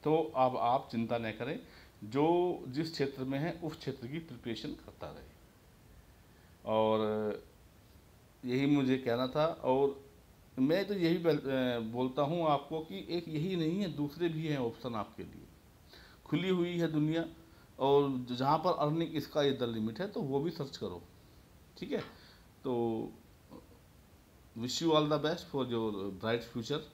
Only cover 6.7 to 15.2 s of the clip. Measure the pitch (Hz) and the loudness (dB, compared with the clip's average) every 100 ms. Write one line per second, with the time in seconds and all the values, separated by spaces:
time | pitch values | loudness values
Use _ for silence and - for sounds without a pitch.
6.7 | 110 110 110 107 107 107 - - - - | 2 4 4 2 0 -2 -4 -10 -20 -20
7.7 | - - - - - - - 123 127 143 | -20 -20 -20 -20 -20 -20 -12 -2 2 4
8.7 | 143 127 131 123 117 127 151 160 170 131 | 4 4 2 2 0 0 2 0 2 2
9.7 | 131 139 - - - - - - - 135 | 4 4 0 -14 -20 -20 -20 -14 0 2
10.7 | 175 196 202 165 170 165 147 131 131 127 | 4 2 2 2 4 4 2 2 0 2
11.7 | 120 110 120 131 131 143 175 160 139 - | 0 -2 -2 -2 0 0 2 2 2 0
12.7 | 160 160 190 185 175 170 156 170 185 156 | -6 -6 -10 -4 -6 -4 -4 -2 0 0
13.7 | 180 196 139 147 160 175 160 160 143 120 | 0 -2 -2 -4 -2 -2 -2 -2 0 -2
14.7 | 117 127 113 101 - | -4 -6 -4 -6 -8